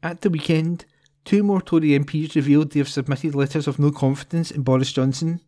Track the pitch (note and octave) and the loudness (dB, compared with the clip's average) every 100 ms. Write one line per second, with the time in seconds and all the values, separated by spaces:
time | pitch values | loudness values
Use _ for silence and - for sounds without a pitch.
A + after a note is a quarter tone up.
0 | D#3+ F3 G3+ E3 - D#3+ D#3+ E3+ - _ | -8 -4 -2 -2 0 0 0 -6 -10 _
1 | _ _ - G3+ G3+ G3 - E3 D#3 C#3 | _ _ 0 2 2 0 2 2 4 2
2 | C#3+ D#3 D#3 D#3+ C#3+ C#3+ D#3 D3 C#3 - | 2 -4 -2 -2 4 4 4 0 -2 -4
3 | C3+ C#3 E3 C#3 C#3 D#3 D3 C#3 D3 D3 | -4 -4 -2 -2 -2 -2 -4 0 0 2
4 | C3+ C#3+ - E3+ E3 D3+ C3 C3 C3 - | 0 0 -4 -4 -4 -4 0 2 2 0
5 | C3 C3 D#3+ E3+ | 0 0 -4 -6